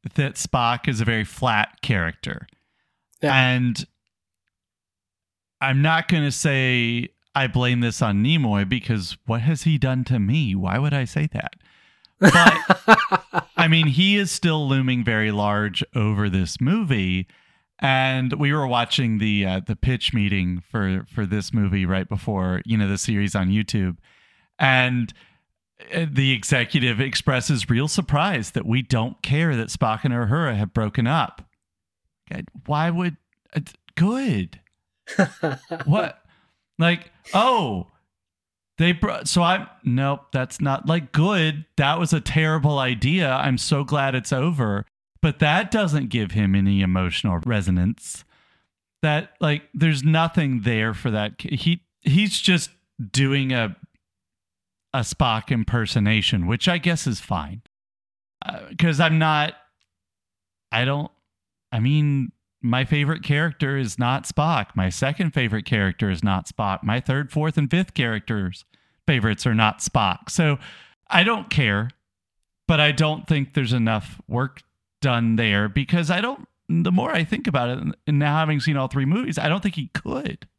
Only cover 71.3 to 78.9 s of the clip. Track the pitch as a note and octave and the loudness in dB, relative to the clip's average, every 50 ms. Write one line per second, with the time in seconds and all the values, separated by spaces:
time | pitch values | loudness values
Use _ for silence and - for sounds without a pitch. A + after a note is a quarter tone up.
71.3 | A#3 G#3 - - - - C3 A2 G2+ G2+ A2 B2 - _ _ _ _ _ _ _ | 0 -2 -4 -2 0 0 2 2 2 0 -2 -4 -8 _ _ _ _ _ _ _
72.3 | _ _ _ _ _ _ _ - E3 D3 D3+ D3 C#3+ D3+ D#3 D#3 D#3 D#3+ - - | _ _ _ _ _ _ _ 0 2 2 2 2 2 2 0 0 0 -4 -2 -2
73.3 | D#3+ D3 C#3 C3+ - D3 C3 A2 B2+ B2 A2+ A2+ A2 G#2 - - - - - - | 0 0 0 -2 -2 -4 0 0 0 2 2 2 0 -2 -4 -8 -18 -20 -12 -6
74.3 | A2+ A#2+ C3 C3 - - _ _ _ _ _ _ _ _ - C3+ B2 A#2 A#2 A2+ | -4 -2 -2 -4 -6 -14 _ _ _ _ _ _ _ _ -2 0 0 2 2 2
75.3 | A2+ A2 A#2 G#2+ G2+ G2+ G#2 G#2 G2 C#3+ C3+ - F3 F3 E3 D3 F3+ F3+ G3+ B3 | 2 2 2 2 2 2 2 2 0 -2 0 0 0 0 2 0 -2 -2 -2 -4
76.3 | C#4 - - _ _ _ _ - D#3+ E3 E3+ F3+ F3+ F#3 A#3+ D4+ D#4+ - D#3+ - | -6 -8 -14 _ _ _ _ -2 -2 0 2 2 2 2 0 0 -2 -2 -2 -2
77.3 | - - - - C3+ C3 A#2+ A#2+ B2 B2+ - - - _ _ - D3+ C#3+ C#3+ D3 | -4 -4 -4 -2 0 0 0 0 -4 -4 -6 -6 -6 _ _ -2 0 0 2 2
78.3 | D3 D#3 D#3+ D3+ D3+ C#3+ - D#3+ D3 C#3 C3 C3 | 0 0 0 0 0 0 0 -2 -2 -2 -2 -2